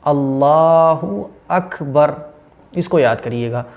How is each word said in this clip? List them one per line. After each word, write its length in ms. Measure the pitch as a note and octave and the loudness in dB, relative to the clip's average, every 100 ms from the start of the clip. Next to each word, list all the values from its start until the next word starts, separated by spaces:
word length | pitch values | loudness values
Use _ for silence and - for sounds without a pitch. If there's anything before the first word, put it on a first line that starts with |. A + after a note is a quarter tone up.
| - | 0
अल्लाहु 1160 | C#3+ C#3 C3+ C#3 D3+ D#3+ E3 D#3+ D#3+ F3+ G3+ - - _ | 0 0 0 2 4 4 4 4 2 -4 -8 -10 -16 _
अकबर, 640 | F3+ F3+ - C#3+ C#3 D3+ - - - - _ - F3 | -4 -4 -10 -2 2 2 0 -14 -20 -20 _ -12 -8
इसको 220 | E3 F3 | -2 2
याद 220 | B2+ A2+ | 2 0
करिएगा। 440 | B2 A#2+ A#2 A#2+ A#2+ | -4 -6 -4 -6 -8